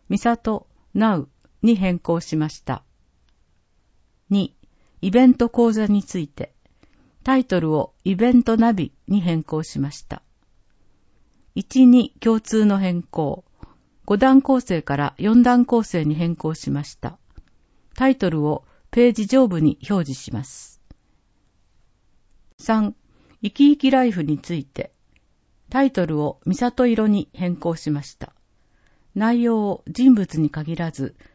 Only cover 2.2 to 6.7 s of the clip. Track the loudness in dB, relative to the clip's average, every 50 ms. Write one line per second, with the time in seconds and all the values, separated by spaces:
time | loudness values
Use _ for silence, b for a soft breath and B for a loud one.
2.2 | -4 -6 -4 -4 -4 -4 -6 -12 -10 -10 -10 -10 _ _ _ _ _ _ _ _
3.2 | _ _ _ _ _ _ _ _ _ _ _ _ _ _ _ _ _ _ _ _
4.2 | _ -4 -2 -2 -2 -2 _ _ _ _ _ _ _ _ _ -8 -4 0 2 6
5.2 | 6 6 6 4 2 -2 0 0 0 2 2 0 0 0 0 -2 -2 -4 -8 -8
6.2 | -8 -8 -10 -14 -14 -14 _ _ _ _